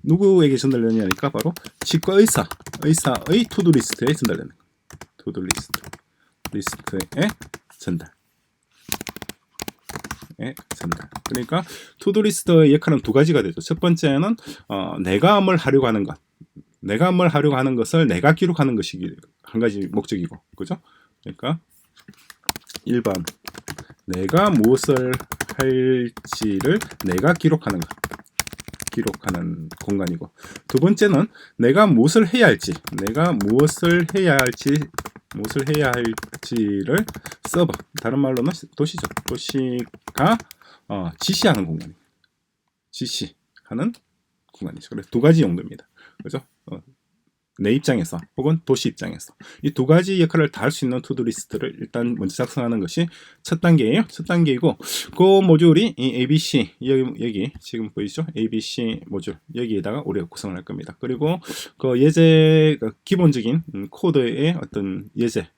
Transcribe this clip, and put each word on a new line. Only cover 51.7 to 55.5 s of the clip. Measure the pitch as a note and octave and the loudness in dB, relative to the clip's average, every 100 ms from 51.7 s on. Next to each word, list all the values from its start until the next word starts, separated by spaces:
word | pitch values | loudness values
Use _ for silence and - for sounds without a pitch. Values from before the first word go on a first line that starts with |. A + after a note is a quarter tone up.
| - | -10
일단 | A2 A#2+ A#2+ A2+ | -10 -4 -4 -4
먼저 | G2 | -6
작성하는 | - B2 - A#2+ A2+ | -4 -6 -4 -4 -4
것이 | F2 - E3+ - - _ | -4 -4 -4 -6 -20 _
첫 | - E3 | -6 0
단계예요. | F3 E3 A2 E3+ A3 | 4 4 4 2 -2
첫 | - E3+ | -8 -2
단계이고, | F3 D#3+ B2+ D#3+ - - - - - | 2 2 2 0 0 -8 -10 -10 2
그 | F#3 G3 | 6 6
모듈이 | F#3+ | 8